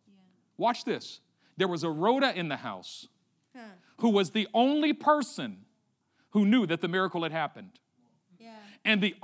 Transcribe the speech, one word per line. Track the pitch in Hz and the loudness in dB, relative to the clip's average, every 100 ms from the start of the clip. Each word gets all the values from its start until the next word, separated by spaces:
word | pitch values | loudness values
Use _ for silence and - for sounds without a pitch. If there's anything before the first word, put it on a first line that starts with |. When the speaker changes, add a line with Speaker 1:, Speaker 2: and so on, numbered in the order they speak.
| _ | _
Speaker 1:
Yeah. | _ _ _ _ - | _ _ _ _ -4
Speaker 2:
Watch | 208 190 - | -2 -2 -4
this. | 147 - - _ _ _ - | -6 -8 -18 _ _ _ -2
There | 185 | 0
was | 170 | 0
a | 165 | -2
Rhoda | 151 190 269 269 185 | 0 2 2 2 0
in | 165 | -4
the | 135 | -6
house | 127 95 87 - - _ _ _ _ 262 | -8 -10 -12 -18 -20 _ _ _ _ -20
Speaker 3:
Huh. | 226 185 _ - | -20 -20 _ -2
Speaker 2:
who | 233 | 2
was | 202 180 | 4 2
the | 220 208 | 0 0
only | 226 254 302 302 | 2 2 2 0
person | 302 - 302 262 - 127 95 104 _ _ _ _ _ _ | 0 2 2 0 -6 -10 -10 -20 _ _ _ _ _ _
who | 208 202 | 2 4
knew | 254 190 | 4 2
that | 170 | 0
the | 214 | -2
miracle | 185 185 175 | -2 -2 -2
had | 165 | -4
happened. | 160 147 - 95 - _ _ _ _ _ _ | -4 -6 -8 -20 -20 _ _ _ _ _ _
Speaker 3:
Yeah. | 226 - - - - | -20 -20 -20 -6 0
Speaker 2:
And | 214 | 2
the | 190 170 | 2 0